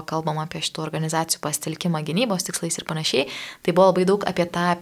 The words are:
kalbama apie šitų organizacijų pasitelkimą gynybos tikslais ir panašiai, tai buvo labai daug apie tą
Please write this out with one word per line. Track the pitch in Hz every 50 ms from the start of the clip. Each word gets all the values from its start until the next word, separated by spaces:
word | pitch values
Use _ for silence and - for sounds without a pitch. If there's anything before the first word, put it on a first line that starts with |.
| 156
kalbama | - 156 160 160 151 151 156 156
apie | 175 - 160 -
šitų | - - - 156
organizacijų | 156 - 160 160 156 165 160 165 165 - - -
pasitelkimą | 147 151 - - 160 156 - - 175 165 156 151
gynybos | - 151 196 262 233 190 180 -
tikslais | - - - - 165 - -
ir | -
panašiai, | - 160 156 160 - - - - - - - - - - - -
tai | 180 170
buvo | 180 190 190
labai | 180 185 185
daug | 180 202 202 - -
apie | 180 - 170
tą | 175 - 170 175 180 175 175